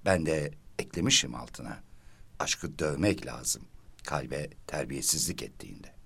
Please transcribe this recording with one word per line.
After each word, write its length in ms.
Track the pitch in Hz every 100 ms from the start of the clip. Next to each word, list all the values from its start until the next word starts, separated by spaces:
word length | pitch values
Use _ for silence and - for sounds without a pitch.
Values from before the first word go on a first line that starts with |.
Ben 220 | - 95 80
de 240 | 78 71 - - -
eklemişim 560 | - - 85 - -
altına. 480 | 58 - - - - - - - - - -
"Aşkı 400 | - - 85 64
dövmek 480 | 78 71 101 92 -
lazım 360 | 58 - - - - - -
kalbe 460 | - 73 64 69 73 - -
terbiyesizlik 760 | 76 65 67 - 80 76 85
ettiğinde." 520 | - - - - - -